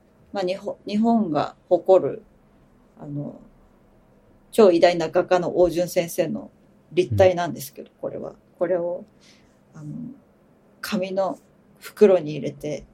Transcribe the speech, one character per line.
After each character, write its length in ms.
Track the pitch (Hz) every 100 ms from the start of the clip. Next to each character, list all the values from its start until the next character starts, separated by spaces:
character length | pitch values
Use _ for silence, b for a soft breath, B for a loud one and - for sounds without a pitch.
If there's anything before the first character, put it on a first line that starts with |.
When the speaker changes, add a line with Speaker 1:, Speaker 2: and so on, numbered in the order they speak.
| _ _ _
Speaker 1:
ま 100 | 202
あ、 20 | 180
日 100 | 190
本、 220 | 202 - -
日 100 | 208
本 340 | 233 226 180
が 240 | 147 - - -
誇 380 | 175 - 185 135
る、 180 | - - _ _ _ _ _ _ -
あ 40 | 151
の、 360 | 143 143 - - _ _ _ _ _ _ _ _ _ _
超 180 | - 196
偉 80 | 170
大 180 | 175 175
な 120 | 160
画 160 | 175 170
家 140 | 180
の 180 | 175 -
大 120 | 180
順 180 | 160 175
先 200 | 185 170
生 200 | - 156
の 220 | - - _ _ _ _
立 240 | 156 180 107
体 180 | 185 170
な 120 | 170
ん 60 |
で 60 | -
す 140 | -
け 100 | -
ど、 60 | -
Speaker 2:
う 40 |
ん。 40 | _
Speaker 1:
こ 100 | -
れ 80 | -
は。 180 | 143 - _ -
こ 100 | 170
れ 100 | 175
を、 260 | 175 180 - _ b b b b _
あ 100 | 156
の、 100 | 151 - - - _ _ _ _ _ _
紙 300 | - 214 190
の 260 | 190 190 - _ _ _ _
袋 380 | - - 208 180
に 140 | 151
入 100 | 147
れ 100 | 143
て 340 | - 151 143 -